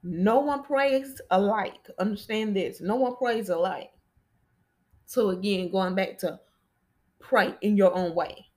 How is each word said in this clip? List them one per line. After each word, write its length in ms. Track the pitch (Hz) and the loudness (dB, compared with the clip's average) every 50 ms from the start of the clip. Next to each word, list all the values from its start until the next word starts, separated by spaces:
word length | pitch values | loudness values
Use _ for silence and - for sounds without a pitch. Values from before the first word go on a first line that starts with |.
| - | -8
No 360 | 175 170 165 185 208 226 262 | -8 -2 2 2 4 4 4
one 240 | 285 294 285 277 269 | 4 2 -2 -4 -4
prays 580 | - 294 269 277 277 262 269 269 269 269 - - _ | -2 0 2 2 2 2 0 -2 -4 -14 -18 -4 _
alike. 580 | 180 185 202 202 220 214 190 - - - _ - - - | 2 2 4 2 0 0 -2 -4 -8 -14 _ -20 -6 -4
Understand 560 | 185 208 208 202 - - 220 214 220 214 202 | -4 -2 -2 -6 -6 -6 -4 -2 -2 -2 -2
this. 240 | 196 180 - - - | -2 -2 -2 -6 -6
No 160 | 156 180 214 | -4 -4 0
one 200 | 247 262 247 247 | 0 0 -2 -2
prays 340 | - 262 240 226 220 220 185 | -2 -2 -2 -2 -2 -2 -2
alike. 400 | 180 165 175 190 175 135 - - _ _ _ _ _ _ _ _ _ _ _ _ _ _ _ _ _ _ _ _ _ _ _ | 0 0 0 -2 -2 -6 -10 -16 _ _ _ _ _ _ _ _ _ _ _ _ _ _ _ _ _ _ _ _ _ _ _
So 240 | - - 254 226 202 | -6 -2 0 0 0
again, 400 | 190 180 190 208 196 185 185 175 | 0 -2 -2 -2 -2 -2 -2 -2
going 240 | 185 190 190 180 185 | -2 -2 0 0 0
back 240 | 190 190 - - - | -2 -2 -4 -4 -6
to 200 | - 170 - - _ _ _ _ _ _ _ _ _ _ _ _ _ _ _ _ | -6 -6 -6 -8 _ _ _ _ _ _ _ _ _ _ _ _ _ _ _ _
pray 340 | - - 262 226 190 - - - | -4 2 2 4 4 2 -2 -4
in 160 | - 208 208 202 | -2 2 4 6
your 160 | 202 180 180 | 6 6 4
own 220 | 180 185 175 165 | 4 -2 -2 -2
way. 320 | 175 160 - - - - _ _ | -2 -4 -4 -6 -16 -20 _ _